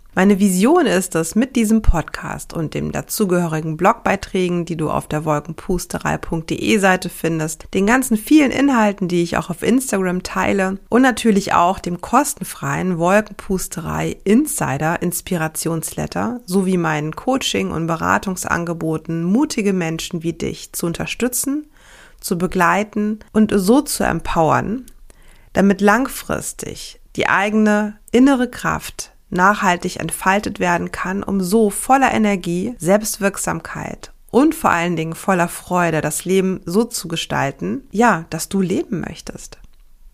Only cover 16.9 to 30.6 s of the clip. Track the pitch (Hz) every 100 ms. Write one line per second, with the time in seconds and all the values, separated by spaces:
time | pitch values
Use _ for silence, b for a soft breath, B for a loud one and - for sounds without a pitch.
16.9 | 151 156 - - 262 - 196 190 160 165
17.9 | 160 175 196 202 185 - 170 170 170 160
18.9 | 156 - 165 170 220 302 - 202 185 160
19.9 | 165 - 170 160 165 - - - - 170
20.9 | 170 160 - 247 247 277 294 302 B B
21.9 | B B B - 175 180 185 170 185 208
22.9 | 214 208 214 - 220 214 208 185 269 285
23.9 | - - - - 170 156 127 - 247 240
24.9 | - b b b b b - 196 190 202
25.9 | 220 269 - - - - - - - -
26.9 | - - - - 170 208 214 214 208 208
27.9 | 214 - 233 269 262 247 - 165 160 -
28.9 | - - _ _ 175 190 208 196 175 185
29.9 | - 160 - 190 202 - 196